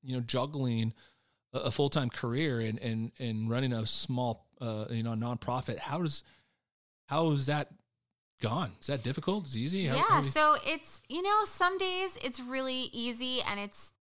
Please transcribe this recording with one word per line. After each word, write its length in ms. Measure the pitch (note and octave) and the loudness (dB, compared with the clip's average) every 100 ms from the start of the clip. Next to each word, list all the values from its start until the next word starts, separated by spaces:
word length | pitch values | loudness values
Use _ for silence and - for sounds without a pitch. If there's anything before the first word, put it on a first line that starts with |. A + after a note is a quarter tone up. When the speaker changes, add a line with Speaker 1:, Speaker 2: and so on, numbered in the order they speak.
Speaker 1:
you 120 | C3+ B2+ | -6 -6
know, 40 | |
juggling 720 | A#2 C3 C3+ D3 C3 A#2 A2+ - - _ _ _ _ | 0 0 0 -2 0 2 0 -4 -16 _ _ _ _
a, 40 | B2+ | -4
a 100 | - | 0
full-time 400 | A#2 C#3+ D#3+ B2+ | 2 4 4 0
career 480 | - B2 A#2+ D#3+ A#2+ | -2 -2 0 0 0
and, 200 | A2 A2 | 0 -2
and, 320 | A#2 A2+ A2+ - | -4 -4 -4 -6
and 280 | B2 A2 A2 | -4 -2 -2
running 240 | A#2 C3 | 0 0
a 140 | A#2 A2 | 0 2
small, 600 | - - B2 B2 A2 _ _ | 2 2 0 -2 -4 _ _
uh, 260 | B2 G#2+ G#2+ | -8 -6 -4
you 120 | A2+ | -4
know, 80 | A2+ | -2
nonprofit, 640 | A2+ A#2 A#2+ - B2 B2+ A#2 | -4 -4 -6 -4 -4 -4 -6
how 220 | - C#3+ | -6 -2
does, 220 | E3+ C#3+ - - _ _ _ _ _ _ _ | 0 -2 -4 -20 _ _ _ _ _ _ _
how 220 | C#3+ E3 | 0 2
is 140 | C#3+ C3 | 2 2
that 220 | D3 D3 - _ _ _ _ _ _ | 0 -2 -10 _ _ _ _ _ _
gone? 320 | A2 C3 D3+ F#2+ | -4 -2 -4 -6
Is 60 | - | -6
that 160 | C#3+ | -4
difficult? 440 | A#2+ C#3 D#3 G3+ E3 | -4 -4 -2 -4 -4
Is 80 | B2 | -4
it 20 | |
easy? 260 | B2+ F#3+ F3 | -2 -2 0
How, 100 | C3 | 2
Speaker 2:
Yeah, 60 | F#4 | 4
Speaker 1:
how 120 | F4+ | 6
do 60 | - | 6
you 60 | |
Speaker 2:
so 240 | D4+ D4+ D4+ | 6 6 4
it's, 380 | - D#4 - - - | 2 -4 0 -2 -2
you 120 | C#4+ | -4
know, 200 | F#4+ G#4 | 2 4
some 320 | G#4 - F4+ F#4+ | 6 6 4 2
days 380 | F#4+ F4+ F#4+ - | -2 -2 -2 -2
it's 160 | - B3+ | -2 -4
really 480 | B3 C4 C4 B3+ B3+ | -4 -4 -2 -2 -4
easy 480 | A3+ A#3+ A#3 B3+ B3+ - | -4 -4 -2 -2 -2 -2
and 140 | G3+ | -4
it's 320 | G#3 - - - | -4 -2 -2 -4